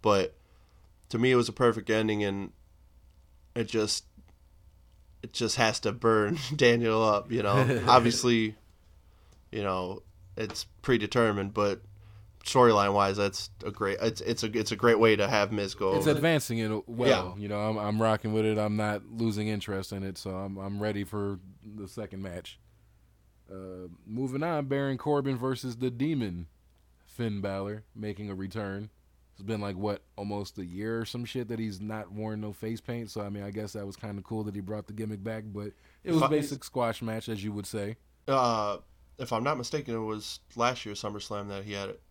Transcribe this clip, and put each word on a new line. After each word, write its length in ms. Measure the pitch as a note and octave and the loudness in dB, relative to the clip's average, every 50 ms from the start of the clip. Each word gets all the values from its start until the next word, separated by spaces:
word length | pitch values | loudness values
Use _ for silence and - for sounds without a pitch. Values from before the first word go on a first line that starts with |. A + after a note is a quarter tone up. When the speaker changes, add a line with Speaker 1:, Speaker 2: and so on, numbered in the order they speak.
| - | 4
Speaker 1:
But 340 | G#2+ G#2 G2 F2+ F#2 - _ _ _ - _ - _ _ - - - - _ _ _ | 4 4 4 4 0 -4 _ _ _ -20 _ -20 _ _ -20 -20 -20 -20 _ _ _
to 80 | - A#2 | -2 2
me, 120 | A#2 C3 | 4 6
it 60 | B2+ | 6
was 120 | B2 A#2+ A#2 | 4 4 2
a 40 | G#2+ | 0
perfect 360 | - C3 A#2+ A2+ A2+ G2+ - | 4 4 4 4 2 0 2
ending, 360 | A2 A2 A2 A2 G#2+ G#2 G#2 | 2 2 4 2 2 2 2
and 280 | G2+ G2 G2 G2 - - _ - _ - - - - _ - _ - _ - - _ - - - - _ | 0 0 -2 -4 -8 -10 _ -20 _ -20 -20 -20 -20 _ -20 _ -20 _ -20 -20 _ -20 -20 -20 -10 _
it 140 | A#2+ A2+ G2 | -6 -6 -2
just, 360 | - A2+ A2 G#2+ - - - - _ - - - - _ - - - - - - - - - - - - - _ - - - | 0 0 0 2 0 -4 -4 -10 _ -20 -20 -20 -20 _ -20 -20 -20 -20 -20 -20 -20 -20 -20 -20 -20 -20 -20 _ -20 -16 -16
it 100 | A2+ - | -10 -4
just 240 | - A#2+ G#2+ - | -2 -2 0 2
has 220 | - A#2+ A2 G#2+ - | 4 4 4 4 2
to 120 | - A2+ G2 | -2 -2 -2
burn 460 | - - A2+ A2+ G#2+ G#2 G#2 F3 D#3 C3+ | 2 4 4 6 6 4 2 0 -2 -4
<laughs> 100 | B2 D3 | -6 2
Daniel 460 | D3 C#3 A#2+ A#2+ A#2 A#2+ A2+ A2 A2 A2+ | 6 6 8 8 6 4 4 4 6 6
up, 280 | A2 G#2 G2+ - - | 6 4 4 2 0
you 120 | A2+ A#2+ G#2 | -2 0 2
know. 400 | G2+ G2+ - C3 A#2+ B2+ A#2 - | 4 4 4 4 4 2 2 6
Speaker 2:
<laughs> 40 | - | 8
Speaker 1:
Obviously, 680 | A#2+ B2+ A#2 A#2+ A#2+ - - B2 A#2+ A2+ A2 A2 G#2+ - - _ - _ _ - - - - - - - - - - - - - - | 8 8 8 6 2 2 2 4 4 4 2 0 -4 -8 -20 _ -20 _ _ -20 -20 -20 -20 -20 -20 -20 -20 -20 -20 -20 -20 -10 -8
you 100 | A2 G2+ | -6 -2
know, 400 | G2 F#2 F#2 F#2 F2+ F#2+ - - - - - - - - | -2 -2 -2 -4 -6 -8 -10 -14 -18 -20 -20 -20 -16 -8
it's 280 | - A2 G2+ - - - - - - - | -8 -8 -6 -6 -10 -12 -12 -16 -8 0
predetermined, 720 | - B2+ A2+ G#2 - - B2+ A#2 A2 G#2 G2+ G2 G2 G#2 | 2 2 2 2 2 2 4 4 4 2 0 -2 -2 0
but 260 | G#2+ G#2 G2+ G2 - - - - - - - - - - - - - - | 2 2 2 0 -2 -8 -20 -20 -20 -20 -20 -20 -20 -20 -20 -20 -12 -8
storyline-wise, 720 | - - C3+ B2 A#2+ A2 G2+ G2 G2+ G2+ G2+ G2+ G2 G2 | 2 6 8 8 10 8 8 6 6 4 4 4 4 4
that's 320 | G#2 G2+ G2+ F#2+ - - - - - - | 2 0 0 0 -4 -10 -10 -12 -10 -8
a 60 | - | -8
great, 260 | G2+ - G#2+ G2 G2 - - | -6 -2 -2 -2 -2 0 0
it's, 180 | A2+ G#2 - | -2 -2 -2
it's 220 | - - A#2 - - | -4 -4 -2 -2 -2
a, 160 | A2 G#2+ A#2 | -2 -2 -2
it's 120 | G#2+ - | -2 -2
a 60 | A#2 | -2
great 220 | G2 - A#2+ A#2 G#2 | 2 6 6 6 8
way 180 | A2+ A2+ A2 | 8 8 8
to 100 | G2+ G2+ | 6 4
have 240 | G2 - G#2 G2+ G2+ | 4 4 2 2 2
Miz 240 | G#2+ G#2 G2+ F#2+ - | 0 -2 -2 -2 -4
go 220 | - G2+ F#2+ F#2+ | 0 0 2 2
Speaker 2:
It's 100 | G2 G2 | 4 4
Speaker 1:
over. 100 | D3+ D3 | 4 2
Speaker 2:
advancing 420 | D3+ C3+ E3 E3 D3 - - A#2+ A2+ | 4 4 4 2 2 0 0 -2 -2
it 280 | A2+ G#2+ G#2+ G#2+ - | -2 -2 -2 -4 -4
well. 480 | - A#2 A2+ B2 C#3 B2+ A2 G2 F#2 F#2 | -8 -4 0 4 4 4 4 2 -4 -6
Speaker 1:
Yeah. 60 | G2+ G#2 | -8 -6
Speaker 2:
You 60 | G2+ | -4
know, 100 | G#2 G#2 | -4 -2
I'm, 200 | G#2 A2 A2 G#2+ | 0 0 -2 -2
I'm 240 | G#2 G#2 G#2 G#2+ A2+ | -2 -2 0 2 4
rocking 320 | A2 A2 G#2+ - A2 A2 | 4 4 2 0 0 0
with 100 | A2 G#2+ | 2 2
it. 140 | A2 G#2+ G#2 | 2 2 2
I'm 180 | G#2+ G#2 G#2 | 0 0 0
not 240 | G#2+ G#2+ G#2 G#2 G#2 G2+ G#2 | 0 0 -2 -2 -4 -6 -10
losing 380 | A2+ A2+ A2+ A2+ G#2 G#2 G#2+ G#2+ | -4 -2 0 0 0 0 -2 -2
interest 440 | G#2+ G2+ - - G2 G2 G2 - G#2 | -2 -4 -4 -4 -4 -6 -6 -6 -8
in 100 | G2 F#2+ | -6 -6
it, 160 | G2 F#2+ - | -8 -8 -8
so 120 | - G2+ | -8 -8
I'm, 280 | F#2 F#2+ G2 G2 G2 G2 | -6 -6 -6 -8 -8 -8
I'm 200 | F#2+ G2 G2+ G2+ | -8 -6 -6 -2
ready 260 | G#2 G#2+ G#2 G2+ G2+ | -2 -2 -2 -2 -4
for 340 | G2 - G#2 G2+ G2+ G2+ F#2 F#2 F#2 - - - | -4 -4 -2 -2 -2 -4 -6 -10 -18 -20 -20 -20
the 240 | G#2+ G#2 G#2+ G2+ F#2 | -16 -14 -12 -12 -12
second 320 | - - G#2+ F#2 - F#2+ | -10 -10 -10 -10 -8 -10
match. 380 | F#2+ F#2+ F2 F2+ F2 - - _ _ _ _ _ _ _ _ _ _ _ _ _ _ _ _ _ _ _ | -10 -8 -8 -10 -10 -12 -18 _ _ _ _ _ _ _ _ _ _ _ _ _ _ _ _ _ _ _
Uh, 380 | F#2+ F#2+ F#2+ F#2+ F#2 F2+ F#2 F2 E2+ - _ | -16 -14 -14 -12 -12 -12 -14 -14 -16 -20 _
moving 360 | G#2 G#2+ A#2+ C3+ C3 B2+ C#3 D3+ | -10 -6 -4 -4 -4 -4 -4 -2
on, 240 | F3 E3+ D3+ C#3+ | -2 -2 -2 -2
Baron 320 | C3 C#3 C#3 C#3 C#3 C3+ B2 | -2 -2 -2 0 -2 -4 -4
Corbin 400 | - D3+ D3 C#3+ C3+ C#3 C3+ A#2+ | -2 0 0 0 0 0 -2 -2
versus 380 | B2 C3 C3 A#2+ - B2+ A#2 A2+ | -2 -4 -4 -4 -6 -10 -6 -4
the 120 | B2+ B2+ | -4 -4
Demon, 580 | A#2+ A#2 C3 D#3 E3 C#3 A#2 G2+ F2 F2 E2+ D#2+ _ _ _ _ _ _ _ _ _ _ _ | -2 -2 -2 0 0 -2 -2 -4 -4 -8 -10 -12 _ _ _ _ _ _ _ _ _ _ _
Finn 340 | _ - - A#2+ A2+ G#2 G2+ | _ -8 -4 -4 -4 -2 -2
Balor, 440 | F#2+ G2+ G2 G2 G2 G2+ G#2 G#2+ G#2+ _ _ | -4 -4 -4 -4 -4 -6 -8 -10 -12 _ _
making 320 | - G#2+ G#2+ G2+ F2+ G#2 G#2 | -10 -8 -8 -6 -6 -8 -8
a 60 | G2 | -6
return. 560 | F#2 F#2+ G2 F#2 A2+ G#2 G2 G2 G2+ G#2+ G#2+ _ _ _ _ _ _ _ _ _ | -6 -6 -6 -6 -6 -6 -4 -6 -6 -8 -10 _ _ _ _ _ _ _ _ _
It's 100 | - G2+ | -14 -6
been, 200 | G2+ A2+ G#2 G#2 | -4 -4 -4 -2
like, 140 | G2+ G2 | -4 -4
what, 260 | F2+ G2+ G#2 G2+ - _ _ _ | -2 -2 -2 -2 -4 _ _ _
almost 420 | - G2+ G2+ G2+ G#2 G2+ F#2+ - - | -10 -8 -6 -4 -6 -6 -8 -8 -10
a 60 | F#2 | -10
year 340 | F2 F2 F#2+ G#2 A2 A2+ A2+ | -10 -8 -6 -6 -4 -4 -4
or 60 | A#2 | -4
some 180 | - - A#2+ A#2+ | -6 -6 -8 -8
shit 240 | A2 - B2+ A#2+ G#2 | -6 -6 -6 -4 -4
that 100 | A#2 A2 | -4 -4
he's 220 | A2+ A2 G2+ F#2 | -4 -4 -6 -6
not 320 | G2+ G#2+ G#2+ A2 G#2 F2 G2 | -8 -8 -8 -8 -10 -10 -8
worn 300 | G#2+ G#2+ A2 G#2+ G#2+ G#2+ | -8 -6 -6 -4 -6 -6
no 100 | G#2 G2+ | -8 -8
face 300 | - - A2 A2+ A2 - | -8 -6 -6 -6 -6 -6
paint, 280 | - A#2+ A#2+ A#2 G2+ | -8 -6 -6 -8 -8
so, 120 | - A2+ G#2 | -8 -8 -6
I 80 | G2+ | -6
mean, 120 | G2+ G2+ G2+ | -6 -6 -6
I 100 | G2+ G2 | -6 -6
guess 200 | G#2+ G#2+ G2+ - | -6 -8 -8 -8
that 140 | A2 G2+ | -8 -10
was 100 | G2 F#2+ | -10 -12
kinda 240 | - - G#2+ G2+ G2+ | -10 -10 -8 -8 -8
cool 240 | F#2 - A#2 A2 G#2+ | -8 -6 -6 -4 -4
that 100 | G#2 G2 | -4 -6
he 60 | G#2 | -8
brought 260 | G2 F#2 G#2+ G#2 G2+ | -6 -6 -8 -8 -8
the 60 | - G#2 | -10 -8
gimmick 320 | G#2+ A2+ G#2+ A2 G2+ F#2+ | -8 -6 -6 -6 -6 -6
back, 200 | A2+ A2 A2 G#2+ | -6 -6 -6 -8
but 260 | A2 G2 G#2 G#2 G#2 - _ _ - _ _ _ | -8 -10 -8 -8 -10 -12 _ _ -20 _ _ _
it 80 | - E3+ | 0 2
was 60 | E3 | 4
Speaker 1:
If 60 | C3+ | 4
I 40 | C3+ | 4
Speaker 2:
basic 340 | D#3 D3+ D3 C#3+ C#3+ C3+ - | 2 2 0 -2 -6 -8 -10
squash 380 | - _ C3 A#2+ A#2 A2 - | -8 _ -2 -2 0 -2 -4
match, 300 | A#2+ A2+ A2 A2+ - - | -6 -6 -6 -6 -6 -6
as 120 | A2 G2+ F#2+ | -6 -4 -4
you 100 | G#2+ G#2 | -6 -6
would 140 | G#2 G2 | -6 -8
say. 300 | - - A2 G2+ G2+ A2+ _ _ _ _ _ _ - | -8 -6 -6 -6 -6 -8 _ _ _ _ _ _ 0
Speaker 1:
Uh, 480 | C#3 C3+ B2+ A#2+ A2+ A2 G#2+ G#2 G2+ F2 - _ - _ - _ - - | 2 4 4 4 2 2 0 -2 -2 -6 -8 _ -20 _ -20 _ -12 -12
if 140 | B2+ - A#2+ | -6 -2 -2
I'm 120 | A2 A#2+ | 0 0
not 120 | C#3+ D3+ | 0 -2
mistaken, 380 | B2+ A#2+ - - D3+ C#3 B2+ A#2 | -2 -4 -4 -4 -6 -4 -4 -4
it 100 | A2+ A2 | -4 -2
was 360 | G#2+ A2 G#2+ G#2 - - - _ _ - | -4 -6 -6 -6 -10 -12 -12 _ _ -2
last 280 | A#2 A#2 B2 B2+ B2 - | 2 2 2 2 0 -6
year's 160 | A2 G#2 - | -10 -10 -6
SummerSlam 480 | - G#2 G#2 G#2 - - G#2+ G2+ G2+ G2+ | -6 -6 -6 -6 -8 -6 -6 -6 -6 -6
that 160 | G2 G2 G2 | -8 -8 -8
he 80 | G#2+ G#2 | -6 -6
had 160 | G2+ G2 G2 | -6 -6 -6
it. 120 | G2+ - _ _ | -10 -12 _ _